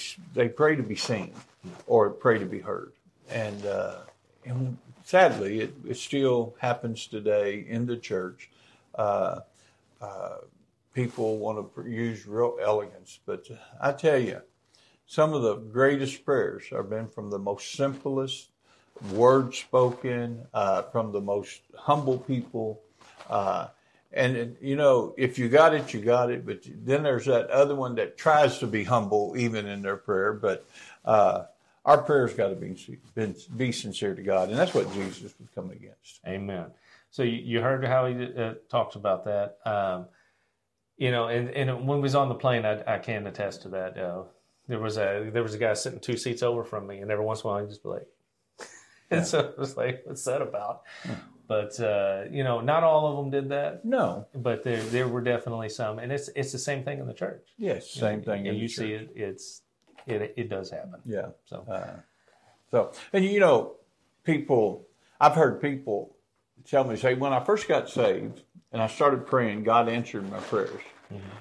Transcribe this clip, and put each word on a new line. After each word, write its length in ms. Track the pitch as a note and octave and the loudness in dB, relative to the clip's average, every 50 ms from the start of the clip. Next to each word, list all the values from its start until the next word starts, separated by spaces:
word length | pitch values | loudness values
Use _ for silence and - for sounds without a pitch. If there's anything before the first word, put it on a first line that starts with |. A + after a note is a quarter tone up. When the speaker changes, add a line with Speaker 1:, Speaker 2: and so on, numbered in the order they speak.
| - - - - - - | -12 -14 -14 -16 -16 -4
Speaker 1:
they 160 | - B2+ A#2+ A2+ | 0 2 2 2
pray 260 | - - D3+ D3+ D#3 | 2 4 4 4 4
to 60 | C#3 | 2
be 140 | A2+ G#2 G#2 | -2 -4 -4
seen 380 | - - - A#2 G2+ F2 E2+ - - - _ _ _ - F2+ - - - | -4 -4 -2 -2 -4 -4 -8 -12 -18 -20 _ _ _ -18 -18 -18 -10 0
or 220 | - A#2+ A2+ G#2 G2+ | 4 6 6 6 4
pray 300 | G2 - - B2+ A2+ G#2+ | 2 2 4 4 4 4
to 80 | G2 | 0
be 140 | F2+ - - | -4 -8 -8
heard. 340 | - - F#2+ - - - - _ _ _ _ _ _ - | -8 -8 -8 -8 -10 -14 -20 _ _ _ _ _ _ -6
And, 380 | - A#2 A2 G#2+ G2+ G2+ G2+ | -6 -4 -4 -4 -6 -6 -6
uh, 320 | G2+ G2 G2 F#2+ F#2+ F#2 F2+ F2 - - _ _ _ _ _ - | -4 -2 -2 -4 -4 -8 -10 -16 -20 -20 _ _ _ _ _ -10
and 340 | B2+ B2 B2+ C3 B2+ A#2+ - _ - - - - | -6 -4 -4 -4 -4 -6 -8 _ -20 -20 -20 -4
sadly, 560 | - - F#3 F#3 D3+ A#2+ G#2 G2 G2+ G#2+ A2 | 2 6 6 6 6 6 2 -4 -2 -2 -2
it, 140 | A2 C3 - - - | -4 -6 -8 -10 -10
it 100 | - A#2+ | -10 -8
still 580 | - - - D3 C#3 C3+ C3 B2 A#2+ A#2 A#2 - - | -8 -6 -4 0 2 4 4 4 2 0 -2 -4 -4
happens 480 | - B2 A#2+ - - A#2 A2 - - | -2 -2 -2 -2 -4 -8 -8 -8 -10
today 580 | - A#2 G#2+ G#2 G#2+ G#2 G#2 G2+ G2+ G2+ G#2 - - | -10 -10 -4 0 2 2 2 2 0 -2 -6 -8 -8
in 180 | A2+ A#2 B2 | -6 -4 -4
the 100 | A#2+ A#2+ | -4 -6
church. 540 | A#2 - - G#2 F#2+ F#2 F#2 - - - - _ _ _ _ _ _ _ _ - | -6 -6 -4 -4 -4 -4 -6 -10 -14 -20 -20 _ _ _ _ _ _ _ _ -4
Uh, 460 | - G#2+ G#2 G2+ G2 F#2 F#2 F2+ - - _ _ _ _ _ _ _ _ _ _ - | -2 0 0 2 2 0 -2 -4 -6 -10 _ _ _ _ _ _ _ _ _ _ -16
uh, 360 | G#2+ G2+ G2 F#2+ F#2 F2+ - - - - _ _ _ _ _ _ _ _ - | -14 -14 -10 -10 -10 -10 -10 -12 -16 -20 _ _ _ _ _ _ _ _ -4
people 440 | B2+ B2 A#2 - B2 A2+ A2 A2 G#2+ | -4 -4 -4 -2 -2 -2 -2 -2 -2
wanna 240 | G#2 A2 G#2+ G#2+ | -2 -4 -4 -6
pr-, 240 | G2+ G2 - - - B2 | -8 -10 -12 -12 -10 -8
use 380 | A2+ A2+ A#2 A#2 A2+ G#2 G#2 | -4 -4 -2 -4 -4 -6 -10
real 300 | G#2 G#2 A2+ A#2+ A#2+ A#2+ - | -4 0 0 0 0 0 0
elegance, 580 | G2+ G#2+ G#2+ G#2 G2+ F#2 - F#2 - - - - _ | 2 2 2 2 0 -4 -10 -18 -20 -20 -20 -14 _
but 220 | - A2 - - - A2+ - - - - - | -8 -8 -8 -10 -14 -18 -20 -20 -20 -6 -2
I 120 | C#3 C#3 | -2 -2
tell 260 | C#3 - E3 D#3+ C#3+ C3 | 0 2 4 4 4 4
you, 240 | A#2+ F#2+ F2 - - _ _ _ _ _ _ _ _ _ _ _ _ | 2 0 -4 -8 -12 _ _ _ _ _ _ _ _ _ _ _ _
some 260 | - - D#3+ D#3 D#3 | -2 2 2 4 4
of 100 | D#3 C#3+ | 4 2
the 140 | A#2 A2 G2+ | 2 0 0
greatest 680 | A2 A2 G#2+ A2 B2 C3+ C#3 C#3+ C3+ C3+ C3+ - - - | -2 -4 -4 2 4 4 6 4 2 0 -4 -6 -6 -2
prayers 400 | D3 C#3 A#2+ G2 - - G2 - - | 0 2 2 2 0 -2 -8 -10 -8
have 180 | - A#2+ G#2 G2 | -6 -6 -4 -4
been 180 | G#2+ A2 A2+ A2 | -4 -6 -6 -8
from 220 | - A#2 G#2 G#2 | -10 -10 -8 -6
the 80 | G2+ G2 | -6 -4
most 340 | G2 G2+ G2+ G2 - - - | -4 -4 -4 -4 -8 -8 -4
simplest, 760 | - C#3 C#3 C3+ C3+ - C#3+ C3+ C3+ C3+ C3 - - - _ _ _ _ _ _ _ _ _ - - A2 G2 | -2 -2 -2 -2 -4 -6 -4 -2 -2 -2 -4 -6 -10 -12 _ _ _ _ _ _ _ _ _ -20 -14 -10 -4
word 420 | F#2+ A2 A#2+ B2+ C3+ C3+ C3 A#2+ - | 4 6 8 8 8 8 6 2 -4
spoken, 920 | - - - - B2+ B2+ B2 A#2+ - - B2+ B2 A#2+ A#2+ A#2 A#2+ A#2 - - - | -10 -4 2 4 4 4 4 2 -2 -4 -4 -4 -4 -4 -6 -6 -10 -10 -4 0
uh, 280 | A2 G2+ G2 F#2+ F#2 | 0 2 2 2 0
from 300 | - - - A#2 A2 G#2+ | 0 -2 -2 -2 -2 -2
the 80 | G2+ G2+ | -2 -4
most 400 | G2+ G2+ G2+ G#2 F#2+ - - - _ _ - | -2 -2 -2 -2 -4 -6 -12 -18 _ _ -20
humble 420 | - - D3 D3 D#3 C3+ C3 B2+ B2+ | -4 0 2 2 2 2 0 0 0
people. 640 | - - C3 C3 B2 - - A2+ A2 A2 G#2+ - - _ _ _ - - - - - - | -2 -4 -4 -4 -4 -4 -6 -6 -6 -6 -8 -10 -16 _ _ _ -20 -20 -20 -18 -8 -4
Uh, 400 | - G#2 G2 F#2+ F#2 E2+ E2+ - - _ _ _ _ _ _ _ | -2 0 0 0 0 -2 -4 -8 -12 _ _ _ _ _ _ _
and, 240 | - - B2+ B2+ C3 | 0 0 2 2 0
and, 200 | A#2 A#2+ A#2+ A#2 - | -2 -4 -6 -8 -8
you 160 | - C3+ C#3 | -6 -4 2
know, 380 | D3 D3 C#3 C3 A#2+ G2+ - - | 4 6 6 6 6 4 0 -2
if 220 | B2+ C3 B2+ - C3 | 0 -2 0 0 0
you 100 | B2 A2+ | 2 6
got 260 | B2+ D3+ D#3+ D#3+ D#3 | 8 8 8 8 6
it, 180 | D3 C3 - - | 4 0 -4 -8
you 60 | A2 | -2
got 300 | G#2 A#2 A#2+ B2 B2 A#2+ | 2 4 4 4 4 2
it. 140 | B2 B2 B2 | -2 -4 -6
But 140 | G#2+ G2+ - - B2 - A2 A2+ | -8 -10 -10 -12 -16 -16 -8 -2
then 180 | A#2+ C3+ D3+ | 0 0 2
there's 220 | D3+ C#3+ B2+ A#2 - | 2 2 0 2 2
that 240 | C#3 B2 A#2 - - | 2 2 2 2 4
other 240 | B2 C3+ C#3+ C#3+ C#3+ | 4 4 4 4 2
one 200 | C3+ B2+ B2 A#2+ | -2 -4 -2 -2
that 200 | A2+ G2+ - - - | -2 -2 -4 -4 0
tries 400 | - E3 D3+ D3+ D3 B2+ - - | 4 6 6 8 6 6 4 0
to 80 | B2+ | -4
be 180 | G#2+ G#2+ G#2+ G2 | -2 -2 -2 0
humble, 500 | F2+ B2 A#2 G#2+ G2 G#2+ G#2 G#2 F#2 - | 2 2 2 2 2 2 2 2 0 -2
even 300 | B2 A#2+ A#2 A2 G#2+ G#2 | -2 -2 0 -2 -4 -6
in 160 | G2+ G2+ G2+ | -6 -6 -6
their 140 | G2 G2 G2+ | -4 -4 -4
prayer. 360 | G2+ - G#2+ G2+ F#2+ G2 G#2+ | -4 -2 0 0 2 2 0
But, 340 | G#2+ G#2 A2 G2 F#2 - - _ - - - - - _ - | 0 0 0 0 -2 -2 -6 _ -20 -20 -20 -20 -20 _ 2
uh, 400 | A#2 A2 G#2+ G2 F#2 F2+ F2+ F2 - _ _ _ _ _ _ - | 4 6 6 6 6 4 0 -4 -8 _ _ _ _ _ _ 4
our 140 | C3+ D3 C#3 | 6 6 6
prayers 300 | - - D3 C#3 B2 A2 - | 6 4 4 4 4 2 2
gotta 200 | A#2 G2+ G2 F#2+ | 0 0 0 -2
be, 220 | E2+ - F2+ F#2 - - - B2 - - - - | -4 -8 -10 -12 -12 -14 -18 -18 -20 -20 -10 -6
been, 200 | A#2 A2 G2+ F2 - - - A#2+ | -4 -4 -4 -4 -8 -14 -10 -6
be 160 | A2+ C3 B2 | -2 -2 -2
sincere 420 | A#2 - - G#2+ F#2 - G#2+ G2+ F#2 | -2 -4 -6 -8 -6 -4 -4 -4 -4
to 80 | - | -4
God, 280 | F#2+ G2 G2 F#2 F#2 F#2+ | -2 0 2 2 2 2
and 80 | A2 C#3 | 2 0
that's 140 | C#3 C3+ | 0 2
what 200 | - A#2 G2 F#2+ | 2 0 0 0
Jesus 420 | F#2+ G2+ F#2+ F#2+ E2+ - F#2+ G2+ - - | -2 -6 -6 -6 -8 -12 -16 -18 -18 -20
was 80 | A#2 - - | -20 -16 -12
coming 220 | G2+ F#2 F#2 F#2+ - | -12 -12 -12 -12 -16
against. 420 | G2 G2 - _ _ - - - - | -20 -20 -20 _ _ -20 -20 -14 -10
Speaker 2:
Amen. 400 | F2+ F#2+ G2 G2 G2 F#2+ F2+ E2 E2 - _ _ _ - _ _ _ | -8 -8 -6 -6 -8 -8 -8 -10 -12 -16 _ _ _ -20 _ _ _
So 120 | - - B2+ | -4 -2 0
you, 140 | A#2 A#2 A2+ | 0 -2 -2
you 220 | - A#2+ A#2 A2+ | -4 -2 0 0
heard 240 | A#2 B2+ C3+ C3 B2 | 2 2 0 0 0
how 220 | A#2+ C3 C3 B2+ | 2 2 2 2
he, 180 | B2+ B2 B2 B2 B2 - | 0 -2 -4 -6 -6 -6
uh, 180 | B2 A2+ A2+ A2 - - _ | -4 -4 -6 -6 -10 -6 _
talks 240 | - A#2+ A#2+ - - | 0 0 0 -2 -4
about 300 | G#2 G2+ G2+ F#2+ F2+ - | -4 0 0 0 0 -2
that. 340 | G#2 G#2 G2+ G2+ G2+ - - - | -2 -2 -2 -2 -4 -6 -8 -6
Um, 400 | A2+ G#2 G2+ G2 F#2+ F#2 F2+ F2+ - _ _ _ _ _ _ _ _ _ _ _ _ _ _ _ _ _ | -2 -2 0 0 -2 -2 -4 -8 -12 _ _ _ _ _ _ _ _ _ _ _ _ _ _ _ _ _
you 140 | - C#3+ B2 | -4 -2 0
know, 160 | B2 A#2 A2+ | 0 0 0
and, 240 | A2+ A#2+ A#2+ A#2+ B2+ | 0 -2 -2 -2 -4
and 200 | - C#3+ C3+ C3 B2+ A#2+ C3 C3+ | -4 -4 -2 -2 -4 -2 -2 -2
when 100 | C#3+ C#3+ | 0 0
we 40 | |
was 120 | C#3 C3+ C3+ | 0 2 2
on 140 | C#3 C#3 C3 | 2 2 0
the 80 | A#2+ | 0
plane, 280 | - - C3 B2 A2+ A2 | 0 0 2 2 2 2
I, 300 | G#2+ A2 G#2+ - A2+ G#2+ | 0 -2 -2 -2 -2 -4
I 40 | G2 | -2
can 280 | - - A2 G#2 G2+ | -4 -4 -6 -6 -6
attest 360 | G2 F2+ - G2+ F#2+ - - | -8 -6 -6 -6 -6 -6 -10
to 60 | - F#2+ | -12 -10
that. 280 | F#2+ F#2+ F#2 F#2 F#2 F#2+ | -8 -6 -6 -6 -6 -6
Uh, 240 | F#2 F2+ F2 F#2 F#2 - _ _ _ _ _ _ _ - | -6 -6 -6 -8 -10 -14 _ _ _ _ _ _ _ -8
there 100 | A#2+ G#2+ | -6 -4
was 180 | A2 A2 G#2+ | -4 -4 -2
a, 320 | A2 G2+ G2 G2+ G#2 A2 A2 | 0 0 0 0 -2 -4 -2
there 100 | G#2+ A#2+ | -2 -2
was 120 | A#2 G#2+ G#2+ | -2 -2 -2
a 40 | G#2 | 0
guy 160 | A#2+ A2 G#2 | 0 0 0
sitting 240 | - - C3 - - | 0 -4 -6 -8 -8
two 180 | - - A#2+ | -4 -4 -4
seats 260 | A2+ - B2+ A#2 - B2+ | -2 -2 -4 -4 0 0
over 180 | A#2+ A#2+ A#2+ | 0 0 -2
from 240 | A2+ - A2 G#2 G2 | -4 -6 -8 -8 -8
me, 120 | G2 G2+ G2 | -8 -10 -8
and 100 | G2+ G#2+ | -6 -2
every 140 | G#2+ G#2 G#2+ | -2 0 0
once 180 | A2 A2 A2 | -2 -2 -2
in 60 | - A2 | -2 -2
a 40 | |
while 80 | G2+ G#2 | -2 -2
he'd 80 | G#2 G#2 | -4 -6
just 120 | G#2 - | -10 -12
be 60 | - G1+ | -10 -10
like, 180 | - - - - _ _ _ _ | -8 -10 -10 -14 _ _ _ _
<laughs> 800 | _ _ _ _ _ - - - - - - _ _ _ _ - | _ _ _ _ _ -20 -20 -20 -20 -20 -20 _ _ _ _ -2
and 100 | F3 E3+ | 0 0
Speaker 1:
Yeah. 40 | E3+ | 2
Speaker 2:
so 160 | - E3 D3 | 2 2 2
it 180 | - - - - | 2 2 -2 -6
was 180 | C3+ C3 - | -8 -6 -4
like, 260 | B2 A#2 B2+ B2+ - - | -2 -2 -2 -2 -6 -10
"What's 160 | - C3+ - - | -12 -12 -6 -4
that 160 | B2+ B2+ D3 | -2 -2 -2
about?" 420 | - - - - - A2+ - - - - - - - | -2 -4 -4 -6 -4 -6 -8 -10 -12 -20 -18 -14 -12
Speaker 1:
Yeah. 120 | - - - - - - _ _ - | -10 -10 -10 -12 -16 -20 _ _ -2
Speaker 2:
But, 320 | A2 G#2+ G#2 G#2 - - | 0 0 -2 -2 -4 -2
uh, 440 | A#2 G#2+ G#2 G2+ G2 G2 F#2+ G2 - - | 0 0 2 2 2 0 0 -2 -6 -6
you 140 | - C#3 C3+ | -4 -2 0
know, 160 | B2+ A#2 A#2 | 0 0 0
not 240 | A#2 C3+ D3+ E3 E3 | 0 2 2 4 6
all 240 | D#3+ D#3 D3+ D3+ D3+ | 6 6 6 4 2
of 60 | C#3+ C#3+ C#3 | 0 -2 -2
them 60 | C3+ | -2
did 180 | C#3 C#3 C3+ C3+ | -2 -2 -2 -2
that. 340 | C#3 C#3+ D3 D3+ D3+ - - | -2 -2 -2 -4 -6 -6 -4
Speaker 1:
No. 420 | A3+ C4+ B3 E3 F#2 F2+ G#2 - - - | 0 0 2 2 0 -2 -4 -10 -12 -8
Speaker 2:
But 280 | C3 A#2 B2 A2+ G#2+ | -4 -2 -2 -2 -2
there, 180 | - B2+ A#2 A2 G#2+ | -2 -2 -2 -2 -2
there 240 | A2 A#2+ B2 B2+ A#2+ | 0 0 0 0 0
were 120 | A#2+ B2 | 0 0
definitely 480 | A#2+ B2 A#2+ A2+ - B2 A#2 A2+ A2+ G#2+ | 0 0 0 0 -2 -4 -6 -6 -6 -6
some, 300 | - - A#2 G#2+ G#2+ A2+ | -6 -4 -4 -4 -4 -6
and 140 | A#2+ B2 | -6 -6
it's, 180 | C#3 C#3+ C3+ - - | -6 -6 -6 -6 -6
it's 160 | C#3+ C3 B2+ | -6 -4 -4
the 60 | - B2+ | -6 -6
same 260 | - D3 C#3 C3+ C3 | -6 -6 -6 -6 -6
thing 160 | C#3+ C#3+ C3+ | -6 -8 -8
in 60 | C3 A#2+ | -8 -10
the 40 | |
church. 320 | - - F#3 G3 - - - _ _ - | -8 -8 -8 -8 -8 -10 -18 _ _ -6
Speaker 1:
Yes, 380 | A3 F3 G#2 - - - - | -4 -4 -4 -4 -6 -10 -6
Speaker 2:
You 60 | B2+ | -2
know, 60 | A#2+ G#2+ | -2 -2
Speaker 1:
same 140 | G#2 G#2+ | -2 -2
thing 160 | - A2 G#2 G2+ | -4 -4 -4 -4
Speaker 2:
and 80 | G2 | -4
Speaker 1:
in 80 | G2+ G#2+ | -4 -4
the 60 | G#2+ | -4
Speaker 2:
you 80 | A2+ A2+ | -4 -6
see 220 | - - A2+ G#2+ G#2+ | -6 -6 -6 -6 -6
Speaker 1:
church. 120 | A2 A2 - - | -8 -10 -12 -10
Speaker 2:
it, 40 | A2+ | -8
it's, 420 | G#2 G2 F#2+ - - - - - _ _ _ _ _ _ _ - - | -8 -8 -8 -10 -14 -18 -18 -20 _ _ _ _ _ _ _ -14 -8
it, 280 | C3 A2+ G#2 - - - | -4 -4 -4 -4 -6 -6
it 120 | A#2+ A#2 G#2 | -8 -6 -6
does 220 | G2+ F#2+ F#2 F2+ | -6 -8 -8 -8
happen. 300 | - - - F#2+ F2+ - - | -10 -12 -12 -14 -16 -14 -10
Speaker 1:
Yeah. 220 | A#2 G#2+ F#2+ G2+ F2+ - _ _ | -6 -6 -6 -6 -8 -10 _ _
Speaker 2:
So. 120 | - F2 F2+ - - | -16 -16 -14 -10 -8
Speaker 1:
Uh, 260 | F#2+ F#2 F#2 - - - - _ _ _ _ _ _ _ _ _ _ _ _ _ | -8 -8 -8 -10 -14 -16 -20 _ _ _ _ _ _ _ _ _ _ _ _ _
so, 220 | - A#2 G2 - - - - - | 2 2 2 0 -4 -14 -6 -2
and 120 | - G3 F#3+ | 2 2 2
you 140 | G3 G3+ G3+ | 4 6 8
know, 340 | F#3+ E3 C3+ A2 - - - - _ _ _ _ _ _ _ _ - | 8 8 8 6 4 0 -8 -18 _ _ _ _ _ _ _ _ 0
people, 640 | E3 D#3 C#3 C3 - C3+ A#2 G#2+ G2 F2 - - _ _ _ _ _ _ - | 0 0 0 2 2 4 4 4 4 0 -4 -12 _ _ _ _ _ _ 6
I've 140 | C#3+ D3 - | 6 6 8
heard 260 | D#3+ D#3 B2+ - - | 6 4 4 4 0
people 560 | D3+ C#3+ C#3 C3+ - A#2+ G#2 G2+ - - - _ _ _ _ _ _ _ _ _ - | -4 -4 -4 -4 -4 -4 -4 -4 -4 -8 -14 _ _ _ _ _ _ _ _ _ -6
tell 200 | - D3+ C#3 C3 | 0 2 2 2
me, 120 | B2 A2 | 2 0
say, 180 | G#2+ B2+ B2+ B2+ | 0 2 2 2
"When 180 | B2+ C#3 C#3 | 2 0 0
I 80 | C3+ - - | 0 2 2
first 240 | - G#3 G#3 - - | 2 2 2 2 2
got 220 | D3+ B2 - - | 0 0 0 -2
saved 520 | - C3+ A#2 G2+ F#2 G2 G#2+ A2+ - - - _ - - _ _ | 0 2 2 2 2 0 -2 -8 -10 -14 -20 _ -20 -20 _ _
and 80 | - A#2 | -4 -2
I 60 | A2 | -2
started 400 | A2 - - D3+ C#3+ C3+ B2+ B2 | -2 2 4 4 4 4 2 0
praying, 380 | - C3 B2+ A#2+ A2 G#2 G#2+ G#2+ | 0 2 2 2 0 -2 0 2
God 240 | A2 A2+ A#2+ A#2 A#2 | 4 6 6 4 4
answered 420 | A#2 A#2+ A#2 - - G#2+ G2 G2 | 0 -2 -4 -4 -6 -8 -8 -8
my 80 | G2 G2 | -10 -10
prayers. 420 | F#2 - A#2 G#2 F#2 - - - - - - - - - | -4 -2 0 0 0 -2 -4 -10 -14 -18 -20 -20 -18 -16
Speaker 2:
Mm-hmm. 80 | G#2 G2 G2 G2 G2+ A2 | -14 -14 -14 -16 -18 -18